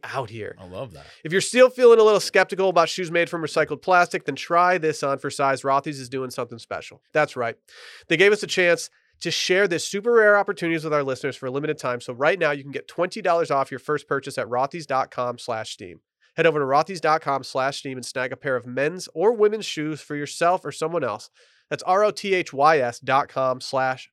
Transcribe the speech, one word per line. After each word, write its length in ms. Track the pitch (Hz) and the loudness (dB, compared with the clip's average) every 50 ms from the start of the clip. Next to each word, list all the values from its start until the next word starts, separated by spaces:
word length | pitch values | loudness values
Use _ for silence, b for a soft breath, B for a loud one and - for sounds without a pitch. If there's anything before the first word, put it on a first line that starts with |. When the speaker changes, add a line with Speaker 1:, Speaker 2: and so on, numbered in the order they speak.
| - | -12
Speaker 1:
out 260 | 117 101 131 127 98 | -8 -6 -6 -6 -6
here. 260 | 117 113 104 - - - | -8 -12 -12 -12 -12 -14
Speaker 2:
I 80 | 95 | -16
love 260 | 90 90 98 135 123 87 | -14 -12 -12 -12 -12 -14
that. 140 | 76 71 B B B - | -18 -20 B B B -6
Speaker 1:
If 80 | 156 165 | -2 0
you're 80 | 196 | 0
still 300 | - - - 247 254 254 | 0 2 6 6 6 6
feeling 280 | 254 247 254 233 233 220 | 6 6 6 8 8 8
a 40 | 214 | 8
little 160 | 214 214 190 | 8 6 4
skeptical 480 | 185 - - 196 185 - 196 175 196 190 | 2 2 2 2 2 2 2 0 0 2
about 200 | 175 175 165 160 | 4 4 4 2
shoes 220 | - - 185 160 | 0 -4 -6 -2
made 180 | 165 170 170 165 | 0 0 0 0
from 120 | - 165 160 | -2 -6 -6
recycled 400 | 147 - 165 156 - 151 127 - | -4 -2 -2 -2 -2 -4 -6 0
plastic, 420 | - 185 175 175 175 - 185 - | 2 4 4 4 2 0 -4 -6
then 120 | - 139 | -6 -8
try 420 | 131 - - 170 170 180 180 180 180 | -8 -4 0 2 4 4 4 2 2
this 240 | 160 156 151 - - | 0 -2 -2 -2 -2
on 160 | 139 139 135 | -2 -2 -4
for 120 | - 143 | -4 -6
size. 320 | - - 143 135 135 123 - | -4 -2 0 0 0 0 0
Rothy's 360 | 139 135 139 139 160 147 135 | 0 0 0 0 -4 -8 -10
is 100 | 131 123 | -12 -10
doing 220 | 131 135 131 127 | -8 -8 -8 -8
something 280 | - - 123 113 120 113 | -8 -8 -10 -10 -12 -16
special. 440 | - - 101 85 - - - - _ _ - | -12 -10 -10 -10 -10 -12 -18 -20 _ _ 0
That's 220 | 156 151 139 - | 0 0 0 0
right. 200 | 131 120 117 113 - B B B B B B B B B - | -4 -4 -4 -6 -8 B B B B B B B B B 0
They 80 | 170 | 2
gave 140 | 156 185 202 | 4 6 6
us 120 | 208 202 208 | 4 2 0
a 40 | |
chance 440 | 160 - 185 180 175 170 165 - - _ _ _ _ _ _ | -2 0 2 2 2 2 0 -2 -8 _ _ _ _ _ _
to 100 | - 175 | -8 -6
share 360 | 156 - - - 185 185 208 | -4 -2 0 0 2 2 2
this 200 | 190 170 156 - | 2 0 -2 -4
super 260 | - - 202 196 240 240 | -6 -6 -4 0 2 4
rare 240 | 233 214 208 208 202 | 6 6 6 6 4
opportunities 460 | 196 202 202 - 175 165 165 165 151 | 2 0 -4 -4 -4 -4 -4 -4 -2
with 100 | 160 151 | -2 -2
our 80 | 147 139 | 0 0
listeners 340 | 135 131 123 - 139 123 | -2 -4 -4 -6 -6 -8
for 100 | - - | -8 -8
a 40 | 127 | -6
limited 260 | 127 139 147 156 151 151 | -6 -4 -4 -4 -4 -4
time. 220 | - 131 123 120 | -4 -6 -6 -6
So 120 | - - 123 | -8 -10 -6
right 260 | 117 135 156 190 185 | 0 0 0 2 2
now, 140 | 165 151 147 | 0 -2 -2
you 100 | 143 135 | -4 -8
can 100 | 143 131 | -10 -12
get 160 | - - - | -12 -12 -8
twenty 320 | - - 175 180 - 226 | -4 -4 -4 -4 -4 -4
dollars 300 | 190 185 170 170 165 143 | 0 0 2 2 0 0
off 200 | 151 135 135 - 139 | 0 -2 -2 -2 -6
your 80 | 123 | -8
first 260 | - - 151 143 - | -6 -4 -6 -6 -4
purchase 320 | - 147 139 135 139 127 - | -4 -6 -6 -6 -6 -8 -8
at 80 | 120 | -6
rothys 400 | 101 117 120 131 139 - 170 151 | -4 -2 -2 -2 -2 -4 -8 -6
dot 240 | - 135 131 135 - | -4 -2 -2 -2 -2
com 280 | - - 123 123 120 120 | -4 -6 -6 -6 -6 -8
slash 340 | - - 117 110 113 - - | -8 -8 -8 -8 -8 -10 -14
steam. 280 | - 107 90 85 - _ _ _ _ _ _ _ | -14 -16 -18 -18 -20 _ _ _ _ _ _ _
Head 100 | - 165 | 0 2
over 140 | 165 156 151 | 2 2 2
to 40 | 143 | 2
rothys 340 | 131 135 143 160 170 196 165 | 2 2 2 2 0 -2 -2
dot 200 | - 156 156 160 | 0 2 2 2
com 220 | - 143 135 135 131 | 0 -2 -4 -4 -4
slash 360 | - - 139 127 139 139 - | -6 -4 -2 -2 -2 -4 -6
steam 200 | - 139 131 127 | -8 -10 -10 -10
and 80 | 120 | -10
snag 260 | - - 131 127 131 127 | -8 -6 -6 -6 -6 -6
a 40 | |
pair 200 | 123 - 147 131 | -6 -4 -2 -2
of 100 | 123 110 | -2 -4
men's 420 | 123 123 131 139 151 175 185 - - - | -6 -4 -2 -2 -2 -2 -6 -10 -10 -4
or 200 | 160 175 214 247 | 0 2 2 4
women's 340 | 214 208 208 214 220 196 | 4 4 2 2 0 -6
shoes 340 | - - 160 151 156 156 147 | -8 -8 -6 -6 -6 -6 -8
for 140 | - - 151 | -10 -10 -8
yourself 500 | 147 147 139 - - 165 170 180 180 - | -8 -8 -8 -4 0 0 2 2 0 -2
or 60 | 147 - | -8 -8
someone 300 | - 160 160 170 170 139 | -6 -6 -4 -2 -2 -2
else. 280 | 117 104 110 - - b b b b b b b b | -4 -4 -6 -10 -16 b b b b b b b b
That's 140 | 147 143 - | -10 -6 -2
R 220 | - 185 196 214 | 0 2 2 2
O 60 | 214 202 | 2 0
T 220 | - - 202 190 | -2 -4 -2 -2
H 180 | 180 165 - - | -2 -2 -4 0
Y 260 | 135 139 156 165 151 | 2 4 4 4 4
S 220 | 123 120 117 - | 2 0 -4 -6
dot 280 | - 127 131 120 123 - | -2 0 2 2 0 0
com 320 | - 135 131 131 127 127 | -2 -2 -2 -2 -2 -4
slash 500 | - - - 135 131 131 131 127 - - | -6 -6 -4 -2 -2 -2 -4 -6 -10 -18